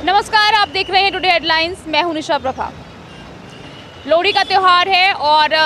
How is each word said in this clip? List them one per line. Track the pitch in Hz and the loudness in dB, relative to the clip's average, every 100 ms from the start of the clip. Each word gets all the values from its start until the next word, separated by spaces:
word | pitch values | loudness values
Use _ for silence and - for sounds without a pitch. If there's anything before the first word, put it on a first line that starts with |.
| 302 | 0
नमस्कार, | 392 415 427 415 | 0 0 0 2
आप | 440 403 | 2 0
देख | 381 381 | -2 -2
रहे | 370 | 0
हैं | 392 | 0
Today | 370 370 | 0 0
Headlines, | 339 320 320 330 370 320 | 0 0 0 -2 -6 -4
मैं | 302 | -2
हूं | 349 | -2
निशा | 311 311 294 | -4 -4 -4
प्रभा। | 247 247 - - - - - - - - - - - - - - 277 | -4 -6 -10 -10 -20 -20 -20 -20 -20 -20 -20 -20 -20 -20 -20 -18 -2
लोहड़ी | 320 370 | 0 2
का | 403 | 0
त्यौहार | 381 392 370 359 359 | 0 2 4 4 4
है | 370 381 | 2 2
और | 392 294 302 302 311 | 2 2 2 4 2